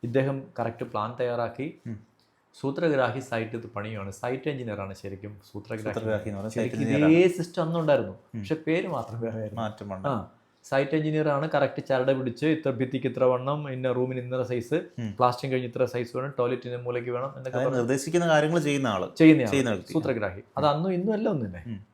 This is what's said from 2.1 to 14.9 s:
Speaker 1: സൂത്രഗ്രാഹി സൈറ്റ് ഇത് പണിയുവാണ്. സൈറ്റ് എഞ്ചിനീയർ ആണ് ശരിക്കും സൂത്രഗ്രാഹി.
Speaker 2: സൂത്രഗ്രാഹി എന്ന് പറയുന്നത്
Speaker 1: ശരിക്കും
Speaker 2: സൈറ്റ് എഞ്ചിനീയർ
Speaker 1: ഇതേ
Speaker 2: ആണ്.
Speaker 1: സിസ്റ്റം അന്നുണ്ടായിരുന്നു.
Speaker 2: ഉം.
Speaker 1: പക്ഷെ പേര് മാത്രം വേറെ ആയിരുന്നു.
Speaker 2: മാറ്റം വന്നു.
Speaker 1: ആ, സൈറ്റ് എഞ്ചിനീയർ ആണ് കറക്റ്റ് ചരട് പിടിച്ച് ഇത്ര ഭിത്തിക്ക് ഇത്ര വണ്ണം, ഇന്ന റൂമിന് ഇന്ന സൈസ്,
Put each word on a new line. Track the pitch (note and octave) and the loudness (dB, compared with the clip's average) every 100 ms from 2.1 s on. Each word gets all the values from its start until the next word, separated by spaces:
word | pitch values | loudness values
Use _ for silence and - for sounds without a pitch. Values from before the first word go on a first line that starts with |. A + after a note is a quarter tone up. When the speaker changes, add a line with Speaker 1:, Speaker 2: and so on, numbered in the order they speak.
| _ _ _ _ | _ _ _ _
Speaker 1:
സൂത്രഗ്രാഹി | - C3+ C#3 E3 C#3+ B2+ A#2+ | -8 -6 0 0 2 2 0
സൈറ്റ് | C3+ A2+ A2 A#2 | -4 -4 -4 -8
ഇത് | A2+ | -10
പണിയുവാണ്. | - G#2+ A2 G2 | -10 -8 -8 -10
സൈറ്റ് | G2 A#2+ C3 C#3+ | -8 -6 -4 -4
എഞ്ചിനീയർ | C#3 A#2+ G2+ | -6 -6 -6
ആണ് | G2 | -8
ശരിക്കും | G2 G2+ F#2+ G#2 G#2 - | -10 -12 -12 -12 -16 -16
സൂത്രഗ്രാഹി. | G#2+ G2+ A2+ G#2+ | -16 -10 -8 -6
Speaker 2:
സൂത്രഗ്രാഹി | G#2 A2+ G#2+ | -4 -2 -2
എന്ന് | G#2+ | -2
പറയുന്നത് | G2+ G#2+ | -6 -6
Speaker 1:
ശരിക്കും | A2+ A2 A2 | -4 -2 -2
Speaker 2:
സൈറ്റ് | A2 | 0
എഞ്ചിനീയർ | C#3 D3+ E3 | 4 6 8
Speaker 1:
ഇതേ | |
Speaker 2:
ആണ്. | F#3 | 6
Speaker 1:
സിസ്റ്റം | F3+ E3+ - | 4 -4 -2
അന്നുണ്ടായിരുന്നു. | E3 E3 D#3 C3+ G2+ | -2 0 4 4 2
Speaker 2:
ഉം. | F#2 _ A2+ | -8 _ -10
Speaker 1:
പക്ഷെ | G2+ D#3 | -4 -4
പേര് | - E3 F#3+ | 0 0 0
മാത്രം | D3 A2+ A2+ | -4 -6 -6
വേറെ | A#2 A2+ | -6 -4
ആയിരുന്നു. | G#2+ G#2+ | -6 -4
Speaker 2:
മാറ്റം | A2 G#2 G2+ | -6 -6 -10
വന്നു. | F#2+ G2+ | -6 -2
Speaker 1:
ആ, | B2 F#2 _ _ _ | -2 -6 _ _ _
സൈറ്റ് | - C3+ C#3 D#3 | -2 0 2 0
എഞ്ചിനീയർ | D#3 D#3 D3+ | 0 2 2
ആണ് | C#3 D#3 | 2 2
കറക്റ്റ് | D3 C3+ - - | 2 2 -2 0
ചരട് | C3+ B2+ C3+ | 2 4 2
പിടിച്ച് | C3 A#2+ D3+ | 0 0 0
ഇത്ര | D#3 D3 | 2 0
ഭിത്തിക്ക് | A#2 B2+ C3+ C3 | -2 -2 -2 -2
ഇത്ര | B2 | 4
വണ്ണം, | B2+ B2+ B2+ D3 D3 | 4 4 0 -4 -4
ഇന്ന | B2+ B2+ | -4 -2
റൂമിന് | A#2+ B2+ B2+ | 0 0 -2
ഇന്ന | B2 B2+ | -4 -4
സൈസ്, | A2+ B2 A#2 D#3 - | -2 -2 0 -2 -2